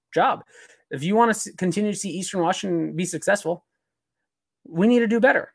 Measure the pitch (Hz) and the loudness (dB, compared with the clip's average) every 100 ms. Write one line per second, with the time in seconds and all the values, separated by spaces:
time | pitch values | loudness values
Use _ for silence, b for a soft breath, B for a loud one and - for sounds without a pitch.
0 | _ 160 254 - b b b b _ 135 | _ 0 0 0 b b b b _ -6
1 | 160 220 233 208 190 - 185 185 208 196 | 0 2 4 2 -6 -4 -2 0 -2 -4
2 | 196 165 180 185 170 - 196 170 160 156 | -6 -8 -6 -2 0 -2 -2 -2 -2 -4
3 | 180 156 - 202 160 170 _ _ _ _ | -6 -4 -2 0 -2 -6 _ _ _ _
4 | _ _ _ _ _ _ - 160 214 240 | _ _ _ _ _ _ -8 0 4 4
5 | 233 233 254 - - | 2 4 4 2 -2